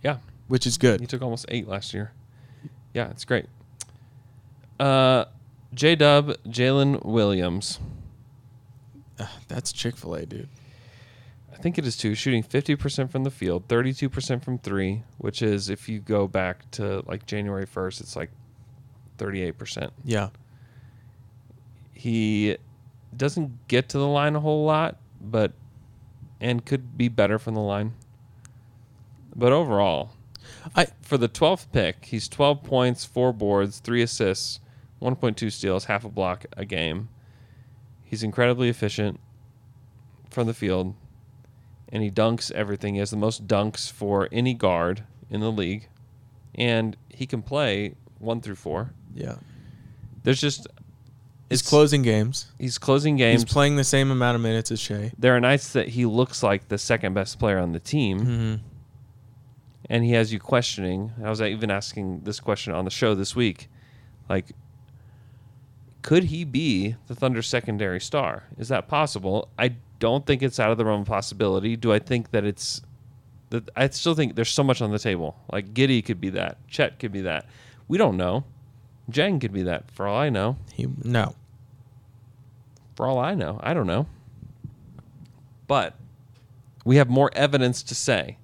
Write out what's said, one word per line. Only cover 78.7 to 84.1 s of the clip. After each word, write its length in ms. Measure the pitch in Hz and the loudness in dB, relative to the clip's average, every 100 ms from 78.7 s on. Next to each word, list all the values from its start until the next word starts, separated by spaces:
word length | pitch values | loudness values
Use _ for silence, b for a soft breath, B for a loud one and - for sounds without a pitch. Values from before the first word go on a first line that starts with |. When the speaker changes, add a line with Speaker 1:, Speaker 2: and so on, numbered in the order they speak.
| - - - - | -20 -20 -20 -8
Speaker 1:
Jang 320 | 120 185 175 | 0 0 0
could 120 | 120 | -2
be 100 | 98 | -4
that, 280 | 90 85 - | -2 -4 -8
for 140 | - 98 | -6 -2
all 100 | 104 | 2
I 100 | 147 | 2
know. 280 | 110 104 135 - | 2 0 -2 -10
Speaker 2:
He, 140 | - 123 135 | -8 -6 -6
no. 300 | 123 120 107 - - - - - - - - - - - - - - - - - | -2 0 0 -4 -20 -20 -20 -20 -20 -20 -20 -20 -20 -20 -20 -20 -20 -20 -20 -4
Speaker 1:
For 100 | 127 | 0
all 120 | 131 | 0
I 160 | 135 | 0
know. 240 | 190 85 - | -2 -4 -4
I 100 | 110 | -2
don't 120 | 170 101 | 0 2
know. 200 | 90 156 | 0 -2